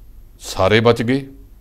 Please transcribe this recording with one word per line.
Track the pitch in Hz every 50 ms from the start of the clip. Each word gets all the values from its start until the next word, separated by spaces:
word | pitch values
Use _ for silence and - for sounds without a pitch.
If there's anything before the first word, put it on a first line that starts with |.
| - - - - - - - -
ਸਾਰੇ | - - - - 95 95 104 113
ਬਚ | 113 120 117 -
ਗਏ | 117 117 131 139 135 135 - - - - - -